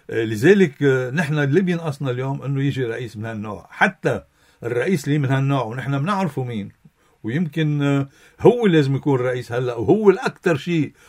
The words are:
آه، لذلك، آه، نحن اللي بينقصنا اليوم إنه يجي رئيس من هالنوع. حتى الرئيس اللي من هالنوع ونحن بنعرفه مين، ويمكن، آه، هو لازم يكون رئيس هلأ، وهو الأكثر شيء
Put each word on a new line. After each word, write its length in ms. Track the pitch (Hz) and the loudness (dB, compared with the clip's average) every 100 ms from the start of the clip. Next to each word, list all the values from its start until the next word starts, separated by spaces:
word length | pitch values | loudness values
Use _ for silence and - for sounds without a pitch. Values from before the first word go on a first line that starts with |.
| - | -8
آه، 140 | 110 | -4
لذلك، 600 | 113 107 147 202 175 - | -2 2 4 6 4 2
آه، 280 | 143 131 127 | 2 2 0
نحن 280 | 143 147 151 | -4 -2 0
اللي 220 | 143 156 | 2 2
بينقصنا 500 | 180 170 165 139 139 | 2 -2 -4 -4 -4
اليوم 300 | 123 135 139 | -4 -4 -6
إنه 220 | 131 139 | -4 -2
يجي 200 | 139 131 | -2 -2
رئيس 340 | 120 113 120 104 | -4 -4 -8 -10
من 80 | 113 | -8
هالنوع. 420 | 110 107 98 - | -8 -8 -12 -14
حتى 520 | - 196 - 151 107 - _ _ _ | -2 -2 0 -4 -4 -6 _ _ _
الرئيس 440 | 120 120 151 185 139 | -6 -2 0 -2 0
اللي 120 | 151 | 0
من 100 | 135 | 0
هالنوع 340 | 135 135 139 | 0 0 0
ونحن 360 | 110 127 127 139 | -2 -6 -4 -2
بنعرفه 440 | 156 196 180 - | -2 -2 -2 -4
مين، 260 | 123 113 107 - _ _ _ _ | -6 -6 -8 -14 _ _ _ _
ويمكن، 580 | 110 143 170 160 151 147 | -6 -4 -4 -2 -2 0
آه، 280 | 143 139 139 _ - - | 0 0 -2 _ -20 4
هو 280 | 185 240 214 | 4 6 4
لازم 280 | 160 135 135 | 4 2 0
يكون 240 | 151 131 | 0 0
رئيس 320 | 127 127 117 | 0 -4 -4
هلأ، 240 | 120 127 120 | -4 -4 -2
وهو 340 | 113 202 208 | 2 4 4
الأكثر 460 | 185 254 - 180 151 | 4 0 -2 0 0
شيء 380 | 175 170 135 - | 0 -2 -2 -6